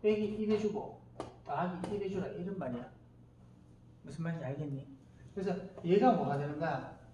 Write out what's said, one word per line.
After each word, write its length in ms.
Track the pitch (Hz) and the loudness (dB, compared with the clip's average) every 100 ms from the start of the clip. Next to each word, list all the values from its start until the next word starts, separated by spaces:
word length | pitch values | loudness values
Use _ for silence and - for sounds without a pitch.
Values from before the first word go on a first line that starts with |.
빼기 240 | 214 214 208 214 | 4 4 2 0
일 160 | 214 | 2
해주고 480 | 208 214 - - - - - - - - | 2 2 -2 -6 -12 -18 -14 -14 -12 -4
더하기 480 | 180 180 - - | 0 0 -2 -4
일 80 | 202 | -2
해주라, 240 | 190 190 - | -2 -2 -4
이런 320 | 175 180 185 | -4 -4 -4
말이야. 260 | 131 120 120 - - - - - - - - - - - | -4 -4 -8 -16 -20 -20 -20 -20 -20 -20 -20 -20 -20 -20
무슨 220 | - - | -14 -6
말인지 200 | 165 160 | -4 -4
알겠니? 420 | 127 143 147 135 - - - - - | -4 -4 -4 -6 -10 -18 -20 -20 -12
그래서 200 | 202 185 175 - - | -6 -2 -4 -6 -6
얘가 280 | 170 190 254 | 4 8 8
뭐가 240 | 175 135 139 | 6 2 0
되는 220 | 143 151 | -2 -2
거야? 400 | 160 131 - - - | -2 -2 -6 -16 -20